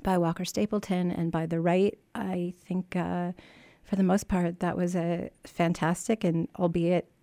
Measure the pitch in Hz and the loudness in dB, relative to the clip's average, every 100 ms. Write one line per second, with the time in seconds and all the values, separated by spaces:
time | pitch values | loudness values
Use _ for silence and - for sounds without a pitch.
0 | - 185 170 165 180 - 208 208 - 180 | 0 2 2 -2 -4 -2 0 -2 -2 0
1 | 180 175 165 160 165 165 170 180 196 - | 0 0 -2 -2 -2 0 2 4 2 0
2 | _ - 202 185 175 180 - 185 180 185 | _ -8 -6 -4 -6 -8 -6 -6 -4 -4
3 | 175 180 175 180 - - - _ - 196 | -2 -2 -4 -6 -14 -20 -20 _ -4 2
4 | 190 196 - 185 175 175 180 - 175 180 | 4 4 2 0 0 0 -2 0 0 0
5 | 170 175 - - - - 170 175 156 180 | 0 -2 -4 -10 -8 0 0 2 0 0
6 | - 226 180 165 165 - 180 170 170 180 | -2 0 2 0 -2 0 0 2 2 2
7 | - _ | -2 _